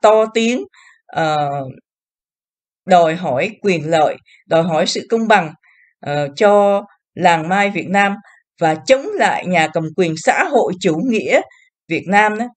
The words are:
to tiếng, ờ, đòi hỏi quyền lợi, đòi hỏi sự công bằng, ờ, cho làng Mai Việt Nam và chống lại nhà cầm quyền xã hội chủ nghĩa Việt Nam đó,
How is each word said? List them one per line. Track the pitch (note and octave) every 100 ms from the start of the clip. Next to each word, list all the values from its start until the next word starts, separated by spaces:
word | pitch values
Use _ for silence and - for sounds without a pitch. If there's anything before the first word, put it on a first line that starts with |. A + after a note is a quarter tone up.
to | G#3+ A3 A3
tiếng, | A3+ A3+ B3 G4+ _ - _ _
ờ, | - D#3+ D3+ C#3+ C#3+ C3+ - _ _ _ _ _ _ _ _ _ _ -
đòi | F3+ D#3+
hỏi | E3+ F3+ B2+ F#3+ A3
quyền | G3+ E3+ D3
lợi, | E3 D3+ - _ _ -
đòi | D#3+
hỏi | F3 D#3 G#3
sự | - A#3+
công | A3+ A3
bằng, | G#3 D#3+ - _ _ _ _
ờ, | - D3 C#3+ C#3+
cho | G#3 G3+ G3+ G3+ A3 _ _
làng | - F3 E3 D#3
Mai | G3 G3+
Việt | F#3+ -
Nam | G3 G3+ G#3 - _ _ -
và | D#3+ D#3 -
chống | C4+ F4
lại | G4+ G3+ C3 F3+
nhà | F3 D#3
cầm | E3 D#3+ D#3
quyền | F3 D#3
xã | - -
hội | F4+ C4 - -
chủ | F#3 D#3 C4
nghĩa | G#3+ C3+ C4 - _ _ _ -
Việt | E3 E3
Nam | G3+ G#3+ G#3+
đó, | B3